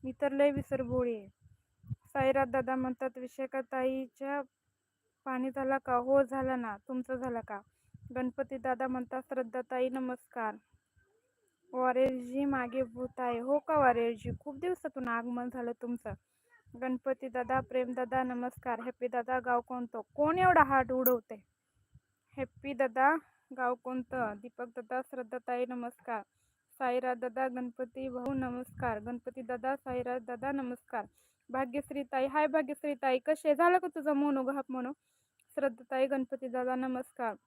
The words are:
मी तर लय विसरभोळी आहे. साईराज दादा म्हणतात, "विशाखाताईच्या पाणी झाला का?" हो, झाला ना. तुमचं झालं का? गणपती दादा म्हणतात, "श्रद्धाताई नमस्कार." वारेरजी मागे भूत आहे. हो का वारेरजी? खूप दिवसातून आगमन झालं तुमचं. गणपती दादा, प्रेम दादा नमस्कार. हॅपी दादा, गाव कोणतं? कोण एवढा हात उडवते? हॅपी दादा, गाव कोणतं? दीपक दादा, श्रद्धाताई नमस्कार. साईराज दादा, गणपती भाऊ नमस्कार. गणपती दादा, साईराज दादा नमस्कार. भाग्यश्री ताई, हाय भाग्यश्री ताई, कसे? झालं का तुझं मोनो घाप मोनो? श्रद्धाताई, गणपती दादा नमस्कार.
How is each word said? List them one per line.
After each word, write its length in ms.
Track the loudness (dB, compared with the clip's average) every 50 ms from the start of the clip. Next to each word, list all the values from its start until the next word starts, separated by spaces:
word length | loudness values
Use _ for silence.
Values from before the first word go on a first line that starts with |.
| -8
मी 80 | -10 -6 _
तर 100 | -2 -2
लय 200 | 4 6 4 4
विसरभोळी 640 | 4 2 -4 -2 -2 -2 -2 0 0 0 0 0 -2
आहे. 120 | -4 -8 -14 _ _ _ -20 -20 _ _ _ _ _ _ -12
साईराज 600 | -12 _ _ -8 _ 2 2 4 4 4 2 2
दादा 240 | 2 -2 0 0 -2
म्हणतात, 340 | -2 0 -2 -4 -4 -6 -6 -6 -8
"विशाखाताईच्या 1200 | -12 -12 -8 -8 -8 -4 -4 -6 -6 _ -4 0 0 0 0 -2 -6 -8 _ _ -8 -4 -4 -4 -6 -8 _ _ _ _ _ _ _ _ _ _ _ _ _ _ _
पाणी 240 | -6 -4 -2 -2 -2
झाला 260 | -2 -2 0 0 0 0
का?" 180 | _ 2 2
हो, 280 | 2 4 6 6 6 6
झाला 320 | 4 2 -2 0 0 0
ना. 220 | -2 -2 -4 -6 -10
तुमचं 380 | _ _ -6 -6 -4 -4 -4
झालं 240 | -4 -4 -4 -4 -4 -6 -6
का? 120 | -10 -10 -10 _ _ _ _ _ _ -20 -18 -8 -4
गणपती 420 | -2 -2 -2 -2 -2 -4 -4 -4 -6
दादा 300 | -2 -2 0 0 0 -2
म्हणतात, 340 | -2 -4 -4 -4 -6 -8 -6
"श्रद्धाताई 640 | _ -4 -4 -4 -4 -4 -6 -6 _ -2 0 0 0
नमस्कार." 680 | 0 -2 -4 -4 -6 -8 _ _ -8 -4 -4 -4 -4 -6 _ _ _ _ _ _ _ _ _ _ _ _ _ _ _ _ _ _ _ _ _ _ -2
वारेरजी 720 | 0 2 2 4 4 4 4 2 -2 -6 -4 -2 0 0
मागे 380 | 2 2 0 0 -2 0 -2 -2
भूत 360 | -2 -4 -8 -8 -8 -6 -4
आहे. 200 | -2 -2 -2 -2
हो 200 | 0 2 0 0
का 180 | 2 2 4 6
वारेरजी? 540 | 8 8 6 6 4 0 0 -2 -4 -6 -6 -6
खूप 200 | -8 -12 -10 -6
दिवसातून 480 | -2 -2 -2 -2 _ -10 -8 -6 -4 -2
आगमन 420 | -2 -2 -2 -4 -6 -4 -6 -6 -6
झालं 180 | -6 -6 -6 -6 _
तुमचं. 320 | -6 -6 -6 -6 _ -8 -10 -10 _ _ _ _ _ _ _ _ _ _ -12 -6
गणपती 460 | -4 -4 -4 -2 _ -2 -2 -2 -4 -6
दादा, 320 | -4 -4 -2 2 2 0
प्रेम 340 | 0 0 0 -2 0 0 -2
दादा 300 | -4 -2 0 0 0 0
नमस्कार. 560 | 0 -2 -4 -4 -6 -6 -8 -4 -4 -4 -4
हॅपी 280 | -4 -8 -8 _ -6 -2
दादा, 320 | -2 -2 -2 0 -2 -2
गाव 220 | 2 2 2 2
कोणतं? 400 | 2 _ -6 -6 -6 -6 _ -10 -12 _ _
कोण 220 | 2 2 4 4 6
एवढा 260 | 6 8 8 8 8
हात 280 | 8 6 4 4 4
उडवते? 440 | 0 4 6 6 6 4 0 _ -16 -16 _ _ _ _ _ _ _ _ _ _ _ -20 _ _ _ _ _ _ _ -6
हॅपी 360 | -6 -6 _ -12 -8 -8 -2
दादा, 420 | 0 0 0 4 6 6 6 6 4 0 _ _ _ _ _ -8 -2
गाव 180 | 0 0 0
कोणतं? 580 | -2 _ -6 -6 -6 -6 _ -4 -2 -2 -2 -4 -8
दीपक 240 | -14 -16 _ -12 -12 -10
दादा, 340 | -10 -12 -10 -6 -4 -6 -6
श्रद्धाताई 600 | _ -8 -10 -10 -8 -8 -10 _ -4 -2 -2 -2
नमस्कार. 560 | -2 -2 -6 -6 -8 -10 _ _ -6 -6 -6 -6 _ _ _ _ _ _ _ _ _
साईराज 480 | _ _ -2 0 0 0 0 0 -2 -2
दादा, 280 | -4 -6 -2 -2 -2 -2
गणपती 640 | -2 -4 -6 -6 -6 _ -8 -8 _ -8 -8 -6
भाऊ 240 | -6 -4 -4 -2 -2
नमस्कार. 680 | -2 -2 -2 -4 -6 -8 -10 -8 -4 -2 -2 -2 -2
गणपती 420 | -6 -8 -10 -8 _ -10 -10 -10
दादा, 340 | -8 -6 -6 -4 -2 -2 -2
साईराज 460 | -2 _ -4 -4 -4 -2 -2 -4 -4 -4
दादा 260 | -8 -10 -6 -4 -2
नमस्कार. 540 | -2 -2 -2 -4 -6 -8 _ _ -6 -6 -6 -6 _ _ _ _ _ _ _ _
भाग्यश्री 540 | -2 -2 -2 0 -2 -4 -4 -4 -6 -6 -6
ताई, 240 | -2 0 0 0 2
हाय 200 | 2 2 2 4
भाग्यश्री 460 | 4 2 0 0 -4 -4 -2 -4 -4
ताई, 260 | 0 2 2 2 2
कसे? 360 | 2 2 0 2 4 2 4
झालं 220 | 6 6 6 6 6
का 100 | 4 2
तुझं 260 | -4 -2 0 2 2
मोनो 300 | 4 4 4 2 2 0
घाप 220 | 0 -2 -2 -4 _
मोनो? 220 | -4 -4 -4 -4 -8 _ _ _ _ _ _ _ _ _ _ _
श्रद्धाताई, 580 | -6 0 0 0 -2 -2 -10 _ 2 2 2 4
गणपती 400 | 4 0 0 -2 -4 -6 -6 -4
दादा 280 | -2 -2 0 0 0
नमस्कार. 580 | 0 0 -2 -2 -4 -6 -8 _ -6 -4 -4 -4 -6 _